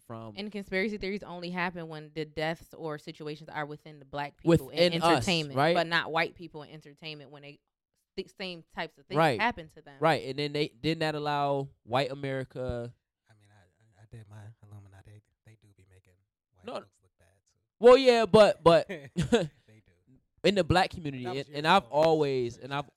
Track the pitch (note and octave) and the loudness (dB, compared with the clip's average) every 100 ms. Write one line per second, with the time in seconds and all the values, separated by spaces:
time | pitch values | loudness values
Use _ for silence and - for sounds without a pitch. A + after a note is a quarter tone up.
0 | - A2+ A2+ G#2 G#3 G3+ G3 F#3+ G#3+ G#3 | -16 -16 -14 -12 -12 -12 -6 -4 -4 -4
1 | F#3+ G3+ - F3 F3 F3+ F3+ F3 D#3+ D#3 | -8 -8 -10 -12 -10 -6 -6 -8 -12 -14
2 | D3+ D#3 D3+ D3+ D#3 E3 - - D#3+ D3 | -12 -12 -10 -6 -6 -6 -12 -12 -10 -10
3 | - D3+ D3+ D3+ D#3+ D3+ D3 D3+ D#3+ D3+ | -12 -14 -12 -12 -12 -10 -10 -12 -18 -20
4 | C3+ C#3+ C#3+ - D#3+ E3 - D#3+ F3 E3 | -12 -10 -10 -2 4 4 4 0 2 2
5 | E3 D3 A#2 E3 D3+ C3+ D#3 F3 E3 E3+ | 2 4 2 0 0 0 2 2 0 0
6 | C3 D#3+ E3 - E3 D#3 C#3+ D#3 D3+ C#3+ | 0 -2 -2 -6 -18 -18 -18 -20 -20 -18
7 | D#3+ D3+ C3+ D3 C#3+ D3 _ _ _ _ | -16 -16 -18 -20 -20 -20 _ _ _ _
8 | _ - F#3 - F#3+ E3+ - - E3 _ | _ -12 -12 -10 -12 -12 -14 -12 -12 _
9 | - C#3 D#3+ A#2+ A3+ A#3 D#3+ - D3 C#3+ | -4 2 2 2 -2 -4 -14 -20 -20 -2
10 | D#3 C3+ C3 C3+ D3 D3 D3+ A#2 D3 E3 | 0 0 -2 -6 -4 -4 -4 _ -4 -2
11 | D#3 D3+ D3 C#3+ C#3+ C#3 C#3 _ - B2 | -2 -4 -4 -2 -2 -2 -6 _ -6 -4
12 | C#3+ C#3 C#3 C3+ C3 C#3 B2+ A#2+ A#2+ - | -4 -6 -8 -8 -8 -10 -8 -8 -10 -16
13 | _ _ _ G#2+ G2+ G#2 F2+ _ A2+ A2 | _ _ _ _ _ _ _ _ _ _
14 | A2 A#2 G2+ G#2+ G#2 A2+ G#2 G#2 G2 F#2+ | -20 -20 -20 -20 -20 -20 -20 -20 -20 -20
15 | G#2 G#2 _ _ _ G#2+ G#2 F#2+ F#2+ F#2 | -20 -20 _ _ _ -20 _ _ _ _
16 | _ F2+ _ _ _ F#2+ G3+ - - _ | _ _ _ _ _ _ -14 -14 -14 _
17 | _ _ _ _ _ _ _ - A#3 B3+ | _ _ _ _ _ _ _ 4 8 8
18 | B3+ A#3 G#3+ G#3 G3+ - E3 E3 - E3+ | 8 4 6 6 6 6 4 4 2 -10
19 | C#3 F3 C3+ - D#3 _ _ - _ _ | -8 -4 0 0 0 _ _ -20 _ _
20 | _ B2+ _ _ F3 G3 D3+ E3+ E3+ - | _ _ _ _ 0 2 2 2 2 -4
21 | D3+ C3+ B2 C3 C#3 D3 D#3 F#3+ - C#3+ | -10 -8 -8 -8 -8 -4 2 2 2 2
22 | D#3+ D#3+ C#3+ C3+ A#2+ - B2+ C#3 C#3+ | 4 4 2 0 -4 -6 -10 -10 -10